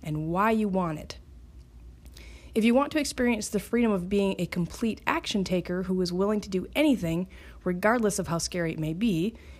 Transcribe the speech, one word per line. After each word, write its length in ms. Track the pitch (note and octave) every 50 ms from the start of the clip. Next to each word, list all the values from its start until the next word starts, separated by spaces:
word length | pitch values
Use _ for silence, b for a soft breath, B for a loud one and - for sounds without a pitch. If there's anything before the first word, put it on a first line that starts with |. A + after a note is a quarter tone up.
| B
and 260 | E3 D3+ D#3 D#3 D#3+
why 220 | E3+ F#3 G3+ A3+
you 180 | A3+ A3 G#3+ G#3
want 300 | F#3 F#3 F3+ E3 D#3 -
it. 200 | - - - - - - - - - - - - - - - - - - - - - - B B B B B B B B B
If 100 | A3+ G#3
you 100 | A#3 A#3
want 160 | C4 C#4+ D4+ -
to 60 | D#4
experience 500 | C#4+ - - - B3 A#3+ A#3 G#3+ G#3 -
the 120 | - G3+
freedom 320 | - - - A#3 A#3+ A3+ G#3
of 160 | F#3+ F3 F3+
being 260 | G3+ G3+ G3 F#3+ F#3+ F#3+
a 80 | F3+
complete 560 | E3+ - F3+ E3+ E3+ - - - A3+ G3+ - -
action 380 | - - E4 - - - G#3 F#3
taker 380 | F#3 F#3 F3+ F3 - F3+ F3+ F#3+
who 180 | F#3 F#3+ F#3
is 120 | F#3 F3 F3
willing 280 | F3+ G3 G3+ G#3+ G#3
to 80 | G3+ -
do 180 | F#3+ F#3 F3+ - -
anything, 540 | - D4+ D#4 C4+ F#3 E3+ E3 E3 F3 F#3+ F#3 B B B B B B B
regardless 540 | F3+ F3+ F3+ G3 G#3 A#3 B3+ A3 G#3 F#3+ -
of 100 | F3+ -
how 100 | E3+ E3+
scary 340 | - - - F3+ E3+ E3 D#3+
it 60 | D#3+
may 160 | D#3 D#3 D#3+
be, 400 | E3+ A3+ A#3+ F#3 D#3 E3+ A3 A#3 B B B B